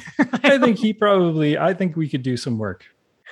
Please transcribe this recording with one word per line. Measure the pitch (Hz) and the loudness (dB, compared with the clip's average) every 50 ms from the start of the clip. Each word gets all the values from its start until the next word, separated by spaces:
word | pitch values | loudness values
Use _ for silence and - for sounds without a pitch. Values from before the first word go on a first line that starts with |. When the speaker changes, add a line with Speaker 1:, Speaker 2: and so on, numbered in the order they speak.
| - - - - | -4 -8 -2 -2
Speaker 1:
<laughs> | 285 - - - - | -2 -2 -2 0 2
Speaker 2:
I | 277 277 269 | 2 4 4
think | - 247 214 - | 4 2 2 2
he | - 214 | 0 -2
probably, | 214 - 214 208 202 190 180 170 160 160 151 147 151 147 | 0 0 2 2 4 4 2 2 0 0 0 0 0 0
I | 147 135 180 | 0 -2 -2
think | 175 196 180 156 | -2 -4 -4 -2
we | 165 160 139 | -4 -6 -4
could | - 139 123 | -4 -4 -4
do | 131 123 | -4 -4
some | 120 - 139 117 110 | -4 -4 -4 -4 -4
work. | 107 101 92 - _ _ _ _ _ _ _ _ _ - | -4 -6 -8 -10 _ _ _ _ _ _ _ _ _ -20